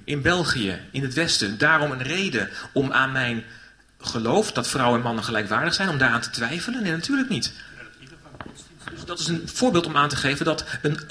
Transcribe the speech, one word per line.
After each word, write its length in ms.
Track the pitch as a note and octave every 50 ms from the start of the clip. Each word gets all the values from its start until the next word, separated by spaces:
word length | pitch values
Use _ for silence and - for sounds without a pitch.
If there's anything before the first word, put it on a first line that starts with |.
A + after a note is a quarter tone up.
| -
in 180 | - D3 C#3+
België, 560 | C3 E3+ F3+ F3+ D#3+ - - C3 G#2 F#2+ F2+ - - -
in 120 | - C3+
het 120 | C#3 B2+ B2
Westen, 440 | D#3 E3 E3 - - A2 G2 A2 G#2
daarom 320 | C#3+ D#3 D#3+ D#3 D3+ D3
een 120 | C3 B2+
reden 460 | B2+ C3+ E3 F#3+ G3 F#3 C3 A2 G2 - - - - -
om 200 | - C#3 C3+ C3
aan 200 | A2 B2+ C3+ C3+
mijn 300 | C3+ C3 B2 A#2+ A#2 A#2 - - - - - - - _ _ _ _ _
geloof, 520 | - - - A#2 A2 A2+ D3+ G3+ G#3+ -
dat 160 | - B2+ A#2+ -
vrouwen 300 | - C#3 B2 B2 A#2+ A#2
en 60 | B2
mannen 200 | A#2+ A2+ A2+ G#2
gelijkwaardig 500 | A#2 A2+ G#2+ G#2+ F#2+ G#2+ A#2+ D3+ E3+ E3
zijn, 140 | - G3 F#3
om 100 | D#3 C3
daaraan 220 | C3+ A#2+ A#2 A2+
te 100 | - -
twijfelen? 520 | - A#2 A#2 A#2 D#3+ F3 - A#3+ B3 B3+
Nee, 100 | G#3 F3
natuurlijk 360 | D#3+ E3 - - C#4+ C4+ C4 B3+
niet. 240 | F#3+ A#2 - - - - - - - - - - - - - - - - - - - - - - - - - - - - - -
Dus 140 | E3+ D3+ D3
dat 140 | F3+ F3 E3+
is 80 | D#3
een 160 | D#3 E3+ - E3 -
voorbeeld 380 | - - B3 B3+ F3+ F3 E3
om 100 | D#3 D3+
aan 120 | C#3+ C#3+ C#3+
te 80 | C#3
geven 280 | A#2+ - C3+ C#3+ D3 D#3+
dat 200 | D#3+ D#3 D#3 - - E3 -
een 160 | - D3+ D3+ - - -